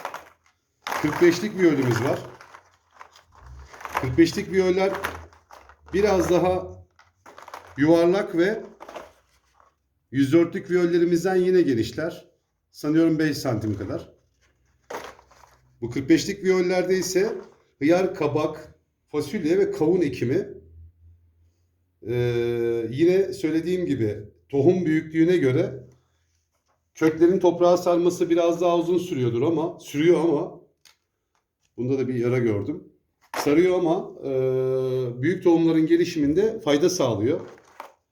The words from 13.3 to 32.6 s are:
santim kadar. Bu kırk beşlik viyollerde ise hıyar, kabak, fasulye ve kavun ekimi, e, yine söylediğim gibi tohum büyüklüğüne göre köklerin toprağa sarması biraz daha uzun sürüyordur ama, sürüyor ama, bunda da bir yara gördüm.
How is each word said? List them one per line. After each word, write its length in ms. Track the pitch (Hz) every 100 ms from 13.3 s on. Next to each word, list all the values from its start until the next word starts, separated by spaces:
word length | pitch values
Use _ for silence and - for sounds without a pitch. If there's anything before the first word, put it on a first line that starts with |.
| 131
santim 400 | 135 107 107 104
kadar. 360 | 101 165 - _ _ _ _ _ _ _ - - - - _ _ - _ _ -
Bu 80 | 117
kırk 200 | 139 135
beşlik 340 | 160 127 190
viyollerde 540 | 185 185 180 180 180 190
ise 360 | 170 180 208 - - _ _ -
hıyar, 360 | 143 180 185 -
kabak, 600 | 147 151 165 - - - _ _ _
fasulye 500 | 151 - 208 151 190
ve 140 | 196
kavun 300 | - 156 180
ekimi, 460 | 147 - 120 165 - - - - - _ - _ _ _ _ _ _ _ _ _ 101
e, 60 | 120 120 117 120 120 117 117 113
yine 420 | 131 170 190 190
söylediğim 520 | - 156 160 165 185 165
gibi 320 | 123 107 101 - _ _
tohum 360 | 139 143 180 156
büyüklüğüne 520 | 156 160 160 165 180
göre 480 | 131 135 180 - - _ _ _ _ _ _ _ _ _ _ -
köklerin 440 | 156 156 170 185
toprağa 380 | 180 170 175 180
sarması 520 | 180 170 175 175 170
biraz 320 | 170 170 165
daha 160 | 175 170
uzun 200 | 160 175
sürüyordur 440 | - 139 120 117
ama, 380 | 151 156 170 -
sürüyor 400 | - 143 165 156
ama, 420 | 165 147 190 - _ _ _ _ _ _ _ _ _ _ _ -
bunda 220 | 123 135
da 80 | 123
bir 60 |
yara 240 | 127 120 123
gördüm. 460 | 113 101